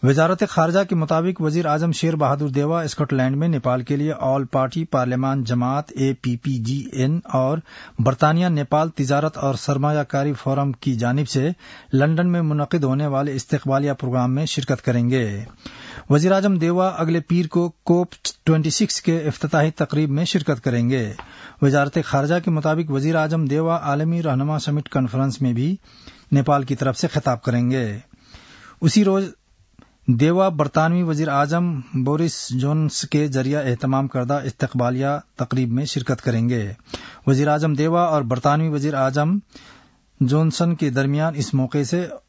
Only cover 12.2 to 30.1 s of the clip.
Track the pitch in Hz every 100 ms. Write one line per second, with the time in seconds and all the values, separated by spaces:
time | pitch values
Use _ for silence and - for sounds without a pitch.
12.2 | 175 175 160 151 143 175 139 135 147 135
13.2 | 143 135 - 143 135 135 143 135 127 127
14.2 | 123 131 156 - 131 131 - 120 120 131
15.2 | 113 101 110 - - - - - - 143
16.2 | 175 190 202 185 165 175 185 180 160 165
17.2 | - 170 160 175 175 - - 175 180 -
18.2 | - - - 160 156 - 107 - - 165
19.2 | 151 - 151 160 156 - 147 143 156 139
20.2 | 175 185 147 135 131 120 117 131 107 110
21.2 | - - - - 139 143 143 170 160 139
22.2 | 147 175 170 156 156 156 156 135 147 165
23.2 | 156 165 147 147 165 165 147 143 160 170
24.2 | 160 131 143 156 147 147 - 147 127 127
25.2 | 135 117 131 117 143 196 _ - - -
26.2 | _ 139 139 143 127 131 135 127 123 147
27.2 | 131 120 - 120 123 131 113 104 - -
28.2 | _ - - - - - 165 - 196 190
29.2 | 190 - _ _ _ - _ _ -